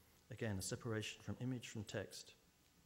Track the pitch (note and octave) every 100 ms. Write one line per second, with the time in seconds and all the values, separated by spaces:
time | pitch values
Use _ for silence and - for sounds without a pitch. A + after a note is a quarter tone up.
0 | - - - - A#2 G2 F#2 A#2 A#2+ A2
1 | G#2+ - - - B2 B2+ - A2+ G2+ A2
2 | F#2+ - - - - - - -